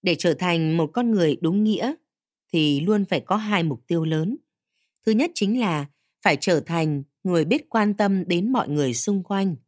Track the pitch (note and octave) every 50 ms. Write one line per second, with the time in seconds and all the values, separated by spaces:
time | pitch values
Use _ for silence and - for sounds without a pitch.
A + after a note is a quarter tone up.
0 | - F#3 E3 D3+ - F3 D#3 - F#3 F3+ E3+ E3 D#3+ D#3 D#3+ E3+ D#3+ D#3 - A#3+
1 | B3 A#3 A3 G3 E3+ D#3 C#3+ - E3+ D#3+ F3+ G#3 G#3+ G#3+ G#3 - - B3+ D#4+ _
2 | _ _ _ _ _ _ _ _ _ _ - E3 D#3 D3 C#3+ C#3 D#3+ G3 G#3+ G3+
3 | G3 - F#3 - - - F#3 G#3+ G#3+ G#3 G#3 F#3 E3+ D#3+ C3 A#2 _ _ F3 E3
4 | D#3+ D#3+ D#3+ D#3 D#3+ G3 C4 - _ _ _ _ _ _ _ _ _ _ _ _
5 | _ A3 A3 A3 D4+ E4+ - - G#3+ F#3+ A3+ B3+ A#3 F#3+ E3 D3 C#3+ D3 _ _
6 | _ _ _ _ - G3 D#3 C#3+ - G3 F3 D3 - - E3 E3+ D#3+ D#3 D3 C#3+
7 | C#3 _ _ _ _ F#3+ F3+ E3 D3+ D#3 B3 D4+ - _ - A3+ G#3 G#3 G3+ -
8 | G#3 G3+ G3 F#3+ F3 - F3 F3 F#3+ A#3 C4 A#3+ - - D3 D3 C#3+ B2+ A#2 -
9 | - G#3+ G3+ G3 F3+ - G3+ G3 G3 F#3+ E3 B2 _